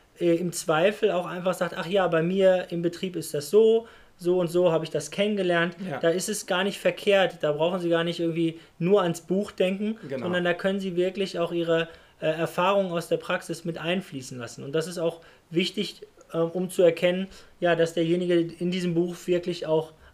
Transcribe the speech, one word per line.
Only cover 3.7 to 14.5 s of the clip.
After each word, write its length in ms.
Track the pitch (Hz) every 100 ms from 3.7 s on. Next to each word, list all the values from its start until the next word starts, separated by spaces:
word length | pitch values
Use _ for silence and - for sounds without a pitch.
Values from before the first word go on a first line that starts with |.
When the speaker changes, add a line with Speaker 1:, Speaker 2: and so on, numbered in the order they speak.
| 226 226 - - -
Speaker 1:
so 220 | 175 180
und 80 | 165
so 220 | 175 180
habe 120 | 160 156
ich 60 |
das 200 | 151 -
kennengelernt.“ 640 | - 208 202 180 170 170 - 185
Speaker 2:
Ja. 100 | 135
Speaker 1:
Da 100 | 165
ist 200 | 175 202
es 160 | 202 -
gar 180 | 180
nicht 160 | 196 190
verkehrt, 580 | 185 175 208 196 175 -
da 100 | 151
brauchen 280 | 147 165 185
Sie 100 | 170
gar 140 | 165
nicht 160 | 170 165
irgendwie 400 | 165 165 165 160 - -
nur 220 | 165 202
ans 200 | 175 165
Buch 300 | - 185 208
denken, 460 | - 185 190 214 220 165
Speaker 2:
Genau. 180 | 135 175
Speaker 1:
sondern 180 | 180
da 100 | 175
können 260 | 175 190 196
Sie 160 | 190 175
wirklich 440 | 180 190 190 170
auch 120 | 170
Ihre, 360 | 170 165 165 165 - - -
äh, 40 | 156
Erfahrungen 640 | 156 160 - 185 202 190
aus 160 | 170 165
der 100 | 160
Praxis 460 | - 180 - 160 170
mit 120 | 160
einfließen 600 | 160 190 190 135 131 127
lassen. 260 | 117